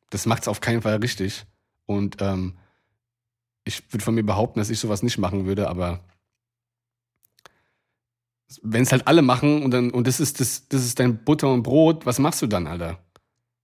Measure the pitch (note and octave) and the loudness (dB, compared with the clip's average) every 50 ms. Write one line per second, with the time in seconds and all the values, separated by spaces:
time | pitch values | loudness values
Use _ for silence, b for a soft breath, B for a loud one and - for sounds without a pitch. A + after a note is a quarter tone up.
0 | _ _ - F#2+ - A2 G2+ - - A2+ G2+ - - A#2+ A#2 A#2 G#2+ A2 G#2+ G#2 | _ _ -8 -4 -2 -2 -2 -2 -2 -4 -6 -4 -2 -2 -2 0 0 0 0 0
1 | A2+ B2 - - F#2+ G2 - - - - _ _ _ _ _ _ _ - G#2 G2+ | -2 -4 -4 -4 -4 -6 -6 -8 -14 -20 _ _ _ _ _ _ _ -6 -4 -2
2 | G2+ G2 - - G2 G2 F#2+ F#2 F#2 F2+ F2 - _ _ _ _ _ _ _ _ | -2 -4 -4 -4 -4 -4 -2 -4 -4 -6 -8 -12 _ _ _ _ _ _ _ _
3 | _ _ _ _ _ _ _ _ _ _ _ _ _ A2+ - - - _ - G#2 | _ _ _ _ _ _ _ _ _ _ _ _ _ -12 -12 -12 -10 _ -8 -6
4 | - A#2+ A2+ A2+ G#2+ G#2 F#2 G2+ A2 - - A2 G#2 G#2+ A2+ - - G#2+ G#2 G2+ | -2 0 0 0 0 0 0 0 0 0 -2 -2 -4 -2 -4 -4 -4 -4 -2 -2
5 | B2 A#2+ - - F#2+ F2 G2 G2 F#2 F#2+ G2 G#2 G2 - F2+ F2+ F2+ F2 E2+ F2 | -2 -2 -2 -2 -2 -2 -2 -2 -2 -2 -2 -2 -2 -2 -2 -2 -4 -4 -4 -6
6 | - _ _ _ _ _ _ _ _ _ _ _ _ _ _ _ _ _ _ _ | -10 _ _ _ _ _ _ _ _ _ _ _ _ _ _ _ _ _ _ _
7 | _ _ _ _ _ _ _ _ b b b b b b b b b b _ _ | _ _ _ _ _ _ _ _ b b b b b b b b b b _ _
8 | _ _ _ _ _ _ _ _ _ _ - - - A2 A2 A#2+ C3 - C3 B2+ | _ _ _ _ _ _ _ _ _ _ -20 -12 -8 -2 0 2 4 4 2 2
9 | - - D#3+ E3+ C#3+ B2+ B2+ B2+ D3 D3 D3 D3+ C#3+ B2+ B2 B2 B2 B2 B2 B2 | 4 4 4 6 6 4 4 2 2 2 2 2 2 0 2 2 0 0 0 0
10 | A2+ C3 B2+ - D3+ C#3 - - C3 - - - - - C#3 C3 B2 A#2+ - - | 0 0 0 0 -2 -2 -2 -2 -4 -4 -4 -6 -6 -4 -2 -2 -2 -2 0 2
11 | B2 B2 A2+ A2+ - C#3+ D3 D3+ D3 C3+ C3 B2 A2 A#2 C3 D#3 D#3+ D#3+ E3 D#3+ | 2 2 2 0 0 0 2 2 2 2 2 2 2 4 4 6 6 6 4 2
12 | - B2 A#2+ - C3+ E3 - - D3 A2+ G#2 F2+ E2+ D2 E2+ F2 E2+ E2 F2 - | -2 -2 0 2 0 0 0 -2 -2 -2 -2 -2 -2 -4 -6 -8 -8 -8 -8 -12
13 | _ _ _ _ _ _ _ _ _ _ _ _ | _ _ _ _ _ _ _ _ _ _ _ _